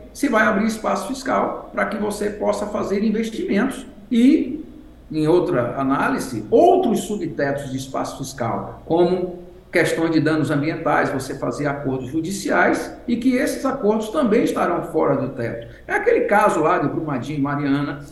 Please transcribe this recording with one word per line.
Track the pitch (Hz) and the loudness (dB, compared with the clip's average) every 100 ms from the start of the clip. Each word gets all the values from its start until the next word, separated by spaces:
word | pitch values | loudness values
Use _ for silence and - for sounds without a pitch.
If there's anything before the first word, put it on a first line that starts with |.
| - | -16
se | - 269 | -4 0
vai | 220 220 | 2 4
abrir | 202 220 | 2 0
espaço | - - 196 - | 0 -2 -2 -4
fiscal | 262 - 202 - - - | -6 -2 0 0 -4 -8
pra | - 196 | -4 -2
que | 208 | -2
você | 208 202 208 | -4 -2 -4
possa | - 202 208 208 | -2 -2 -2 -2
fazer | 214 175 202 | -4 -2 0
investimentos | 220 214 226 - - 196 262 - - - - | 0 0 -2 -4 -2 0 0 -2 -12 -18 -2
E, | 233 247 311 - - - - - - - | 4 6 6 4 -6 -10 -18 -20 -20 -8
em | 156 151 | 0 4
outra | 175 156 135 120 131 | 4 4 2 0 -2
análise, | 135 143 220 254 - 110 95 | 0 0 0 -2 -4 -6 2
outros | 240 349 381 240 208 | 6 8 6 4 0
subtetos | - 208 160 143 139 139 143 | -2 -6 -6 -2 -2 -2 -6
de | 131 | -8
espaço | - 135 135 - | -6 -6 -6 -8
fiscal, | 135 - 120 104 101 - - | -10 -6 -4 -4 -6 -10 -2
como | 165 175 185 180 - - - - | 2 4 2 -2 -8 -14 -20 -2
questões | 180 160 - 165 | 0 2 2 0
de | 160 | 2
danos | 147 156 139 | 2 2 0
ambientais, | 147 151 165 147 156 139 | 0 -2 -2 0 0 0
você | 135 - - | -2 -6 -6
fazer | 139 123 143 | -6 -4 -4
acordos | 135 135 131 131 | -4 -4 -4 -4
judiciais | 160 160 196 - 180 196 - - - - | -4 -4 -4 0 2 2 2 -4 -8 -4
e | 240 | 0
que | 262 254 | 2 2
esses | 302 254 269 | 0 -2 -2
acordos | - 202 220 - | 0 2 0 0
também | 320 254 220 | 0 2 4
estarão | 311 - 185 170 147 | 2 0 0 -2 -2
fora | 156 156 135 | 0 2 0
do | 127 | -2
teto. | - 117 - - - - | -6 -6 -6 -12 -16 -6
É | |
aquele | 403 - - | -2 2 2
caso | - 202 214 175 | 4 4 4 4
lá | 156 175 | 2 2
de | 147 | 0
Brumadinho | - 156 135 123 151 | -2 -4 -4 -4 -2
e | |
Mariana, | 139 143 143 139 147 - - | -2 0 0 0 -2 -6 -12